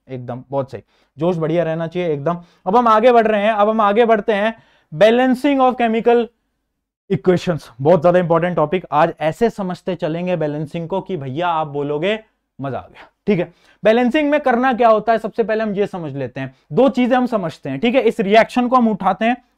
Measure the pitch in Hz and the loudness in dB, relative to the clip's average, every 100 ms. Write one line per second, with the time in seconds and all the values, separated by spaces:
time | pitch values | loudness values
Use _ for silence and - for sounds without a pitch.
0 | - 127 123 123 - - 135 104 - _ | -16 -14 -12 -14 -8 -6 -6 -10 -18 _
1 | _ 131 170 175 156 170 160 160 165 180 | _ -4 -2 -2 -2 0 -2 -4 -6 -4
2 | 175 143 151 175 - _ 185 240 233 220 | -4 -2 -4 -6 -10 _ -2 2 4 4
3 | 247 240 220 208 214 208 208 220 202 208 | 4 4 4 2 0 2 2 2 2 2
4 | 226 220 226 202 220 226 _ _ _ 151 | 2 2 0 -2 -2 -6 _ _ _ 2
5 | 220 240 262 254 294 269 254 247 233 226 | 4 4 2 2 0 2 2 2 0 0
6 | 233 240 220 _ _ _ _ _ _ _ | 2 2 0 _ _ _ _ _ _ _
7 | - 196 185 175 185 151 - - 147 175 | -6 -2 0 0 0 -6 -8 -2 2 4
8 | 175 180 170 165 180 165 151 185 - 147 | 4 2 2 0 0 -2 -2 -2 -2 0
9 | 170 - 156 - 233 - 185 170 - 175 | 0 0 -4 0 -2 -2 -8 -8 -8 -6
10 | 165 165 180 170 151 147 156 170 165 190 | -4 -4 -4 -2 -2 -4 -8 -8 -6 -6
11 | - 170 135 139 175 160 151 143 143 147 | -6 -8 -8 -4 -2 -2 -4 -4 -4 -2
12 | 190 214 - _ _ - 135 113 - - | -2 -4 -8 _ _ -12 -10 -10 -12 -20
13 | - _ - 180 165 _ _ _ 208 233 | -20 _ -2 -2 -2 _ _ _ 2 2
14 | 247 311 285 294 294 233 262 226 233 214 | 2 0 0 0 0 0 0 2 2 2
15 | 214 226 208 - 208 220 220 196 196 185 | 2 -2 -2 -4 -2 -2 -4 -4 -4 -6
16 | 156 139 127 135 131 - - 151 269 247 | -10 -8 -8 -8 -12 -14 -4 2 2 2
17 | 240 254 240 220 165 - 143 135 233 254 | 2 2 0 -2 -6 -8 -10 -4 0 2
18 | 226 220 190 220 214 247 247 254 226 208 | 0 0 2 2 2 0 0 2 2 0
19 | 185 202 220 247 _ | -2 -2 -2 -4 _